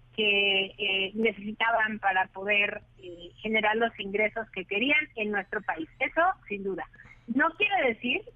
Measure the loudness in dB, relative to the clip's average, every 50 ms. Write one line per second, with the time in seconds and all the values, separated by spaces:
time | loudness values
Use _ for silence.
0 | -20 -10 -4 0 2 2 4 4 4 4 2 2 0 -2 -6 -6 -4 -2 0 0
1 | -2 -2 -2 0 0 0 0 -2 -8 -10 -4 -2 0 2 2 2 2 0 -2 0
2 | 0 2 2 2 0 0 -4 -6 -2 0 2 2 2 0 -2 -8 -12 -16 -20 -18
3 | -16 -16 -16 -14 -16 -18 -18 -8 -4 0 0 2 2 2 2 2 2 0 0 -6
4 | -8 -4 0 0 0 0 0 -4 -8 -8 -8 -10 -8 -4 -2 0 2 2 2 0
5 | 0 -2 -6 -6 -4 -2 -2 -2 -4 -4 -6 -6 -4 -4 -6 -6 -8 -10 -6 -6
6 | -6 -2 2 2 2 2 2 -2 -8 -10 -8 -6 -4 -6 -6 -6 -8 -12 -16 -20
7 | -20 -20 -20 -20 -8 -2 0 2 2 2 2 0 0 2 2 2 2 2 0 0
8 | -4 -4 -4 -4 -6 -10 -14